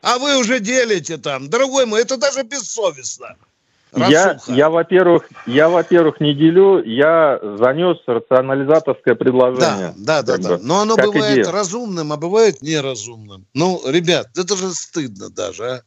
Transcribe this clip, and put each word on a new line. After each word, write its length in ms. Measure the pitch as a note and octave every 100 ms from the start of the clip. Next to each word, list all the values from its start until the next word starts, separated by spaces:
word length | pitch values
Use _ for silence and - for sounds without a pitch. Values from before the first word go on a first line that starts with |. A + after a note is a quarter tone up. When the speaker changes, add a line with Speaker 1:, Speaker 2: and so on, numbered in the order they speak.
Speaker 1:
А 180 | - B3
вы 200 | C#4+ C#4
уже 220 | A3 B3+
делите 560 | G3 B3+ A#3 G3 D3+ D#3+
там. 340 | D3 C3+ C#3
Дорогой 360 | A3+ C4+ C4+ B3
мой, 160 | G#3+
это 140 | A#3+ C4
даже 260 | C#4 C4+
бессовестно. 880 | A#3+ C#4 G#3+ - G3+ C#3+ B2 - A#2+ - _ _ _ _ _ -
Speaker 2:
Я, 380 | E3 D3+ F#3+
Speaker 1:
Разуха. 180 | C#3+ -
Speaker 2:
я, 180 | B2 D3+
во-первых, 580 | E3 E3 F#3 F3+ E3+ - - -
я, 220 | B2+ D#3+
во-первых, 520 | F3 D#3+ F3 E3 -
не 140 | D3
делю, 500 | C#3+ D#3+ F3 G3 F#3+
я 560 | A2 A2+ D3+ E3 D#3 B2
занес 560 | G#2 G2+ A#2+ C#3+ F3+ E3 -
рационализаторское 1080 | A#2 - B2+ C3 C#3 C#3 D#3 D#3 B2+ - A#2
предложение. 760 | C3 B2+ B2+ B2+ B2+ G2+ F2+ F2
Speaker 1:
Да, 260 | G#2+ D#3
да, 0 |
да, 100 | A2
Speaker 2:
Как 80 | G2
Speaker 1:
да. 60 | F#2
Speaker 2:
бы, 120 | F2
Speaker 1:
Но 180 | A2 F#3
оно 120 | G#3+
Speaker 2:
как 120 | A3+ G#3
Speaker 1:
бывает 320 | G#3 - C3+
Speaker 2:
идея. 120 | G#2+
Speaker 1:
разумным, 600 | G3+ G3 G#3 A#3+ F3+ D3+
а 40 | D3+
бывает 460 | E3 G#3 A3+ -
неразумным. 840 | D3 D#3 C3+ B2 G#2+ A#2 G#2 G2 F#2+
Ну, 260 | C3 F3+ F3+ B2+
ребят, 400 | D3+ E3+ D#3+ G#2+ -
это 180 | F3+ G3
же 140 | F#3+
стыдно 600 | E3 - F3 C3+ F#2+ G2
даже, 340 | F#2+ F#2 F2+
а. 180 | A#2 B2+